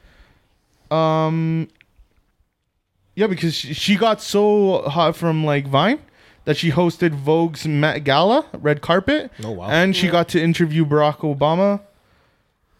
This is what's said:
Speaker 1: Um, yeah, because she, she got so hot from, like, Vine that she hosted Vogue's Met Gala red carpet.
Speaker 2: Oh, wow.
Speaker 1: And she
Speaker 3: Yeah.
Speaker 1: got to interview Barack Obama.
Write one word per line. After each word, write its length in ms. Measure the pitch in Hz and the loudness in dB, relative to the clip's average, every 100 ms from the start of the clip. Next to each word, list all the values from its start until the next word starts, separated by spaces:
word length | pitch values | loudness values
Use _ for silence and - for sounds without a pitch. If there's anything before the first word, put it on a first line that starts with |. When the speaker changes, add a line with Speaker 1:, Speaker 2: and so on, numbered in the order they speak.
| _ _ _ _ _ _ _ _ _ | _ _ _ _ _ _ _ _ _
Speaker 1:
Um, 800 | 156 160 160 160 165 160 160 160 _ _ _ _ _ _ _ _ _ _ _ _ _ _ - | 0 2 2 0 -2 -2 -2 -6 _ _ _ _ _ _ _ _ _ _ _ _ _ _ -2
yeah, 120 | 208 | -2
because 280 | 175 165 - | 0 -2 -4
she, 180 | 131 | -8
she 220 | 151 - 196 | -6 -2 0
got 260 | 220 214 | 0 0
so 600 | - 202 208 208 196 175 - | -2 0 2 2 2 0 -2
hot 260 | 156 160 160 | 0 0 0
from, 300 | 170 160 151 | -2 0 0
like, 220 | 143 139 | -2 0
Vine 320 | 139 185 302 - _ _ _ | 2 2 0 -6 _ _ _
that 140 | - 151 | -4 -2
she 140 | 170 | 0
hosted 400 | 139 175 - 175 | 2 0 0 -2
Vogue's 540 | 143 139 160 170 147 151 | -2 0 0 0 -4 -4
Met 380 | 147 151 139 | 0 0 0
Gala 420 | 139 139 190 269 311 | 0 2 4 2 -2
red 280 | - 147 147 | -4 -2 -2
carpet. 500 | - 180 190 302 262 - | 0 0 2 -2 -4 -10
Speaker 2:
Oh, 80 | 120 | -10
wow. 160 | 95 95 | -8 -2
Speaker 1:
And 260 | 156 185 185 | 2 2 2
she 120 | 185 | 2
Speaker 3:
Yeah. 40 | |
Speaker 1:
got 160 | 170 170 | 2 0
to 120 | 175 | 0
interview 440 | 165 165 165 156 151 | 0 0 0 0 2
Barack 340 | 151 151 147 | 2 2 0
Obama. 600 | 156 139 147 165 202 202 202 _ _ _ _ _ _ _ _ | -6 0 0 2 0 -2 -6 _ _ _ _ _ _ _ _